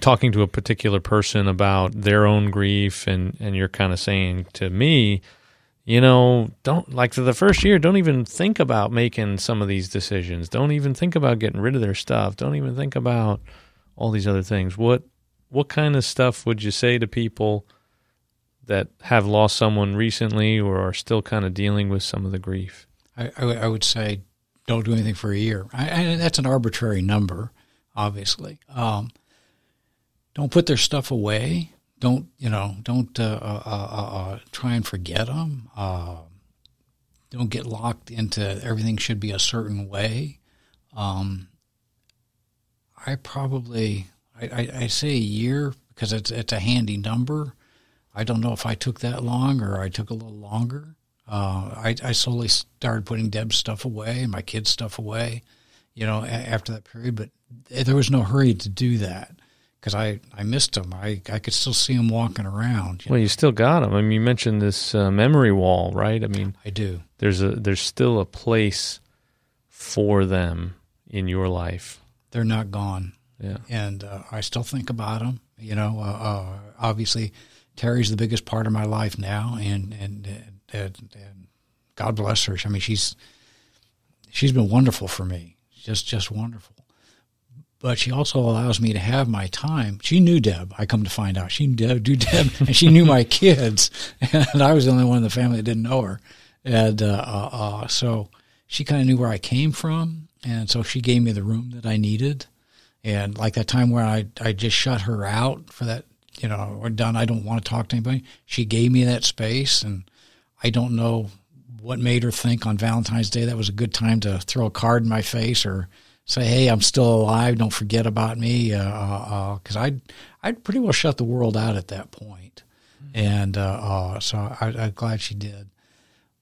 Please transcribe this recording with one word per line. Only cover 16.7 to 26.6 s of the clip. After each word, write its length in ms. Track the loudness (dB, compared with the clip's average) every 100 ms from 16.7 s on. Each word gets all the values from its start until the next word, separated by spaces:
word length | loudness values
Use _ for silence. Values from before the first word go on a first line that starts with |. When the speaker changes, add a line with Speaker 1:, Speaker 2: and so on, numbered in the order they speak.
Speaker 1:
say 260 | 0 2 2
to 100 | 0
people 580 | -2 -4 0 0 0 -4 _ _ _ _ _ _ _ _ _ -4
that 220 | -2 -2 _
have 240 | 0 2 4
lost 320 | 4 4 4
someone 360 | 2 2 0
recently 640 | 0 -2 -2 -2 0 2 2
or 220 | 0 0
are 140 | -2
still 280 | -4 -2 -2
kinda 280 | 0 -2 -2
dealing 400 | 0 0 2 0
with 120 | -2
some 240 | -2 -4 -4
of 60 |
the 80 | -6
grief? 480 | -4 -6 -6 -12 _ _ _ -10
Speaker 2:
I, 120 | -10 -4
I, 80 | -4 -2
I 120 | -2
would 160 | 0
say 380 | -2 -2 -2 -6 -10 _ _ _ -4
don't 180 | -2 0
do 80 |
anything 220 | 0 0 -2
for 180 | -4
a 40 | -2
year. 280 | -2 -4 -6
I, 160 | -6 -4 0 0
I, 20 | 0
that's 240 | 0 0
an 60 | 2
arbitrary 560 | 2